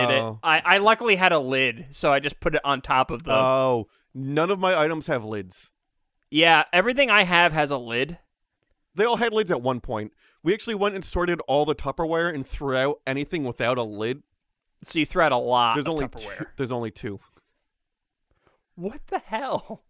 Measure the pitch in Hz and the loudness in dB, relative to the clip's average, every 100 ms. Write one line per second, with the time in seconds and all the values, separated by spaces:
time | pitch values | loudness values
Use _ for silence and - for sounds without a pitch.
0 | 123 135 113 110 165 160 175 196 202 220 | 2 0 -2 -4 0 2 4 4 4 4
1 | 240 185 185 160 131 131 131 113 - - | 2 4 4 2 2 0 0 -2 -12 -2
2 | 156 139 143 - 170 151 143 135 - 135 | 2 2 0 -4 -2 -2 0 -2 0 0
3 | 131 123 - 131 131 131 131 120 104 _ | 0 -4 0 2 4 2 2 0 -2 _
4 | _ 131 135 147 170 196 185 175 156 160 | _ -12 -4 0 0 0 2 2 2 0
5 | 175 135 107 107 92 - - _ _ _ | -4 -4 -4 -10 -10 -16 -20 _ _ _
6 | _ _ - 147 165 160 - 175 214 254 | _ _ -4 2 6 4 4 2 2 2
7 | 262 208 180 175 175 156 147 139 120 117 | 2 4 4 4 4 2 -2 -2 -4 -4
8 | 143 170 _ _ _ _ _ _ _ 160 | -4 -8 _ _ _ _ _ _ _ 0
9 | 226 233 233 214 180 147 123 127 - 110 | 0 2 0 0 0 0 0 -4 -4 -8
10 | 107 _ _ _ 156 214 - 208 202 196 | -8 _ _ _ -2 -2 -2 -2 -2 -2
11 | - 180 175 165 - 139 151 147 139 - | -6 -2 0 -2 0 0 2 -2 -4 -4
12 | 160 165 170 151 131 - 143 131 135 147 | -2 0 -2 -4 -8 -8 -4 0 0 -2
13 | - 135 147 175 131 - 117 127 113 104 | -6 -6 -4 -6 -6 -2 -2 0 -4 -4
14 | 113 139 _ _ _ _ _ _ - 165 | -6 -6 _ _ _ _ _ _ -6 -2
15 | 151 185 156 123 120 123 120 147 143 156 | -2 2 2 2 2 4 4 2 -2 -4
16 | 131 - 104 95 - - 127 123 113 - | -6 -8 -14 -12 -12 -8 -6 -4 -6 -10
17 | 113 98 _ _ _ _ _ _ _ _ | -12 -12 _ _ _ _ _ _ _ _
18 | _ _ _ _ _ _ _ - 185 - | _ _ _ _ _ _ _ -12 -10 -10
19 | - 370 - 220 269 196 - 220 | -8 -8 -6 -8 -4 -6 -8 -18